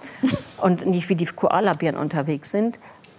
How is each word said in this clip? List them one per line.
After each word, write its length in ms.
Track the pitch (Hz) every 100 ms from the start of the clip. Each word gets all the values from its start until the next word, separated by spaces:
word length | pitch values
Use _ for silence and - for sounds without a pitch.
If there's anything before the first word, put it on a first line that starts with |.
| -
<laughs> 480 | - 262 - - -
und 240 | 190 165 190
nicht 240 | 180 175
wie 60 | 170
die 100 | 170
Koalabären 720 | - - 180 202 156 160 -
unterwegs 540 | 147 156 147 147 -
sind. 280 | 202 226 - - - -